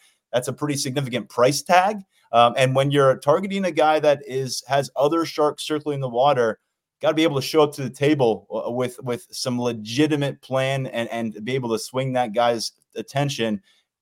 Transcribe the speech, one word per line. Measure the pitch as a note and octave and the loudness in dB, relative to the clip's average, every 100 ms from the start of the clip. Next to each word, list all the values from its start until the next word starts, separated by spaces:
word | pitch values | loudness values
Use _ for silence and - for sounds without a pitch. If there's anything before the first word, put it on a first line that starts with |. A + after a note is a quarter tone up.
| _ _ _ | _ _ _
that's | B2+ B2+ | -4 -2
a | |
pretty | - D3 C#3+ | -4 -4 -4
significant | C#3 C3 C3 A#2+ - | -4 -4 -4 -4 -4
price | - B2 C#3+ | 2 2 2
tag. | - F3+ F#3+ G#3+ G3 _ _ | 0 0 0 -2 -10 _ _
Um, | A#2 A#2+ C3 | 4 4 4
and | C3 | 2
when | C3+ C#3 | 2 2
you're | C#3+ C3+ C3 | 4 4 2
targeting | - D#3+ G3 G3 | 2 0 0 -4
a | F#3 | -2
guy | D#3 D#3 D#3 | 2 2 4
that | D3 C#3+ C#3+ | 2 2 -2
is, | C3 C3 - - | -6 -6 -8 -2
has | C#3 C3+ - | -2 -2 0
other | C#3+ E3 | 2 2
sharks | D#3+ - D3+ C#3+ | -2 0 0 0
circling | - D3+ D3 C#3+ | -4 -6 -4 -4
the | C3+ | -2
water, | A#2+ C#3 C3+ A#2 G#2 _ _ _ _ | 2 4 4 2 -2 _ _ _ _
gotta | C#3+ | -2
be | D#3+ | 2
able | D#3+ C#3 | 2 0
to | C3+ | 0
show | D#3+ | 4
up | D3 | 4
to | C#3+ | 2
the | C3 | -8
table | - C#3 D3+ A#2+ G2+ - | -2 2 4 2 0 -4
w-, | G#2+ - | -8 -6
with, | A#2+ B2 - | -4 -4 -6
with | B2+ A#2+ - | -8 -8 -8
some | - C3 B2 | -10 -4 -2
legitimate | A#2+ A#2 G#2+ A#2+ D3+ D3+ C#3+ - | -2 -4 -4 0 2 2 -2 -6
plan | - C3 C3+ C3+ C3 | -6 -2 -2 -2 -4
and, | A#2 A#2 | -6 -6
and | A#2 A2+ G2+ | -4 -6 -6
be | A2 | -4
able | C3 B2 | -4 -2
to | A2 | -4
swing | - C3 C3 | -4 -6 -2
that | B2+ B2 | -2 0
guy's | G#2+ A#2+ A#2 - - _ - | 0 0 0 -4 -12 _ -12
attention. | G#2+ C#3 C#3+ C#3 A2+ G#2 - _ _ _ | -6 -2 -2 -2 -2 -2 -8 _ _ _